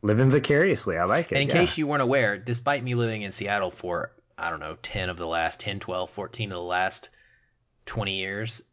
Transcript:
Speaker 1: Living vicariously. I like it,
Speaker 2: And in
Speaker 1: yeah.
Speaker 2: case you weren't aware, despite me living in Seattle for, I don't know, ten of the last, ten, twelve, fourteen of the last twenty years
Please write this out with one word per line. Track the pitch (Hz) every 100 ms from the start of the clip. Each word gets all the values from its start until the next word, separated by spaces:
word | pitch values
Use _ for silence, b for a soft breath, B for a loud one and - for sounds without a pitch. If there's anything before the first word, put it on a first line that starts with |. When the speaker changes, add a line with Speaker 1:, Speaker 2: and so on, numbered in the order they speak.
Speaker 1:
Living | 104 107 131
vicariously. | 143 139 147 190 127 - 82
I |
like | 90 131 165
it, | 139
Speaker 2:
And |
in | 139
Speaker 1:
yeah. | 151 175
Speaker 2:
case | -
you | 147
weren't | 147
aware, | 127 135 110 101
despite | 113 120 - 143
me | 127 120
living | 117 110
in | 101
Seattle | 92 98 101 92
for, | - 90 85 - _ _ -
I | 82
don't | 82
know, | 76 80
ten | - 104 92
of | 87
the | 85
last, | 82 82 -
ten, | - 98
twelve, | - 92 92
fourteen | - 95 - 104
of | 92
the |
last | 87 90 92 - - b b b b b _ _ -
twenty | - 101 95
years | 95 98 110 - -